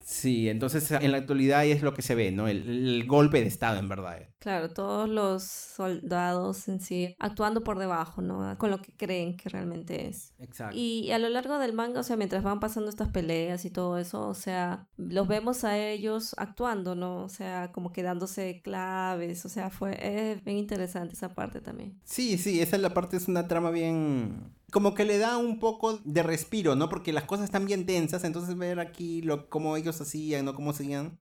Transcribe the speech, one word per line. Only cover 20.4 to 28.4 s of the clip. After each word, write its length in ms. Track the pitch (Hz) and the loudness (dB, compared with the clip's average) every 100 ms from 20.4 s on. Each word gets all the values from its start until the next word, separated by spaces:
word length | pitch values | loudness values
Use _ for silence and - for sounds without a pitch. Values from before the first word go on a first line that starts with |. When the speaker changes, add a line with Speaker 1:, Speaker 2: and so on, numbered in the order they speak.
Speaker 2:
bien 140 | 202 202 | -4 -2
interesante 560 | 208 202 180 180 170 | -2 -2 -4 -4 -8
esa 220 | - 185 185 | -8 -8 -6
parte 260 | - - | -6 -8
también. 380 | - - 202 190 - | -10 -10 -12 -14 -8
Speaker 1:
Sí, 340 | - 247 180 | -2 2 2
sí, 200 | 202 170 | 2 2
esa 160 | 170 196 | 4 4
es 60 | |
la 140 | 185 180 | 2 2
parte, 220 | 175 180 | 0 0
es 100 | 180 | 2
una 200 | 175 175 | 0 2
trama 220 | 170 170 | 2 2
bien... 880 | 170 165 160 151 131 110 - - - - | 2 2 2 2 2 0 -4 -10 -16 0
Como 240 | 202 202 202 | 4 4 4
que 100 | 208 | 4
le 120 | 208 | 4
da 180 | 226 240 | 2 2
un 220 | 240 226 | 0 2
poco 400 | 226 220 220 220 | 0 2 0 -2
de 200 | 151 156 | 0 2
respiro, 520 | 165 160 - 220 165 135 | 2 0 -2 2 4 4
¿no? 140 | 156 | 2
Porque 240 | 170 175 | 0 -2
las 120 | 151 151 | -2 0
cosas 200 | 202 202 | -2 0
están 200 | 196 196 | 0 2
bien 180 | 196 185 | 0 2
tensas, 380 | 180 160 180 | 2 2 0
entonces 340 | 180 170 | -2 -2